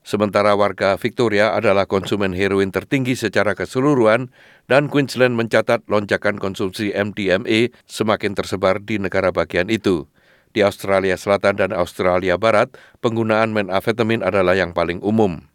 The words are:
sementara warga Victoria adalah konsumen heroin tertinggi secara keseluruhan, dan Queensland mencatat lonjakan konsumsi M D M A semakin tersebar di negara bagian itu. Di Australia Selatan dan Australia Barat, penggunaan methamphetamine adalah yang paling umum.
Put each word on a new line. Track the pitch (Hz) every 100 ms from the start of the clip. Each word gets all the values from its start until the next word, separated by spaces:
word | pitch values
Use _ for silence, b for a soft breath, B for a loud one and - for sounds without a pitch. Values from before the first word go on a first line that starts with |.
sementara | - 104 104 101 104 101
warga | 101 98 98 95
Victoria | - - 117 101 107
adalah | 98 107 98
konsumen | 95 101 95 104 98
heroin | 90 98 98 98
tertinggi | 92 92 139 127
secara | 123 110 104 101
keseluruhan, | 95 90 131 139 139 110 113 127 b b b
dan | _ 127 147
Queensland | 139 139 117 127 120
mencatat | 113 113 107 117 -
lonjakan | 104 104 98 104 104
konsumsi | 98 92 101 90 104 95
M | 104
D | 98 95
M | 90
A | 120 110 123 b
semakin | _ - 110 101 107
tersebar | 101 92 98 95 98
di | 104 107
negara | 95 95 92
bagian | 90 85 87 92
itu. | 110 - 87 69 b b b b -
Di |
Australia | 101 - 101 98 95 92
Selatan | - 101 101 101
dan | 95 98
Australia | 87 - 92 90 92 87
Barat, | 113 107 127 - B B
penggunaan | 123 113 110 110 113
methamphetamine | 107 98 95 117 110 110 113
adalah | 92 98 90 95
yang | 85
paling | 87 85 87
umum. | 98 110 104 76 76